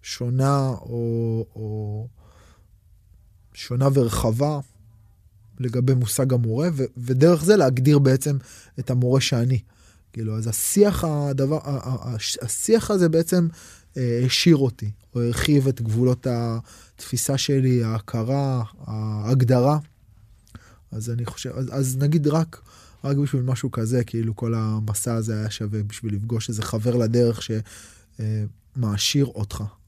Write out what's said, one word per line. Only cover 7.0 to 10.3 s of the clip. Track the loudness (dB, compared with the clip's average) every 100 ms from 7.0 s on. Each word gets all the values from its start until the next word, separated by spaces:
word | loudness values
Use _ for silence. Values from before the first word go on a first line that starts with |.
| -2 4 6 6
זה | 4 4
להגדיר | 4 4 4 6
בעצם | 6 4 0 -4 -6 -20 -18 -12
את | -4
המורה | 0 2 2
שאני. | 2 0 0 0 -4 _ _ _ _ -8
כאילו, | -6